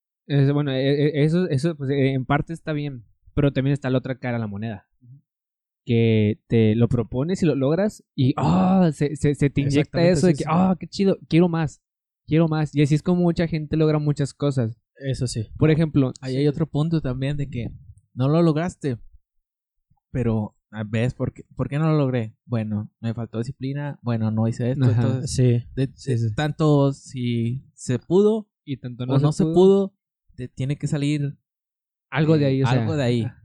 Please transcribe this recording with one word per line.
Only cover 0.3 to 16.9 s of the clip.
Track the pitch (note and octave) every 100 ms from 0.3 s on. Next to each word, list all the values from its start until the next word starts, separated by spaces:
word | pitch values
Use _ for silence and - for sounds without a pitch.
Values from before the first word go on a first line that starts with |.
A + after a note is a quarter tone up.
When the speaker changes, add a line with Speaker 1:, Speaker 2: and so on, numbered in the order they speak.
| C#3+ C#3
Speaker 1:
bueno, | C#3+ D3
eh, | C3 C#3 C#3+ D3
eh, | C#3+
eso, | D3+ F3 F#3
eso, | C3+ E3 D3
pues, | C3+
eh, | C#3 C3
en | C3+ B2+
parte | C#3+ D3
está | E3 -
bien, | D3 D3 B2+ - _ _ -
pero | C#3+
también | C3 C3+
está | C#3+ C3
la | C3
otra | C3 B2
cara | B2 A#2
de |
la | G#2+
moneda. | G2+ A2+ G#2 _ _ B2 C#3 _ _ _ _ _ _ -
Que | A#2 A2+ A2 G#2+ A2+ -
te | A#2 A2 A2
lo | A#2
propones | A#2+ G#2+ B2 D#3 F#3+
y | E3
lo | C#3
logras | C3+ E3 G#3 - _
y, | - C3 -
ah, | D3 F3+ F#3 F#3+ F3
se, | C#3+ D3 D3+
se, | D3 C#3+
se | C#3+
te | -
inyecta | C3+ C#3+ D3+ -
Speaker 2:
Exactamente, | E3+ E3+
Speaker 1:
eso | F3+
de |
Speaker 2:
sí, | C#3+
Speaker 1:
que, |
Speaker 2:
sí. | D3+
Speaker 1:
"Ah, | E3 F#3 F3+
qué | E3
chido, | - G3 - -
quiero | D#3 F3+
más". | E3 D#3 - _ _ _ _ -
Quiero | D#3 E3
más. | D#3 D3+ C#3+
Y |
así | C#3+ D3+
es |
como | - F3+
mucha | F3 E3+ E3
gente | D#3 D3+ D#3+
logra | D#3 D3+
muchas | D3 C#3+ C#3
cosas. | - C#3+ C3 A2+ - _ -
Speaker 2:
Eso | C3+ A2+ B2
sí. | A#2+ G#2 -
Speaker 1:
Por | D#3
ejemplo, | D#3 D#3+ D3 C3 -
Speaker 3:
Ahí | C3
Speaker 1:
sí. | C3
Speaker 3:
hay | D3
otro | C#3+ D#3
punto | C#3+ D#3+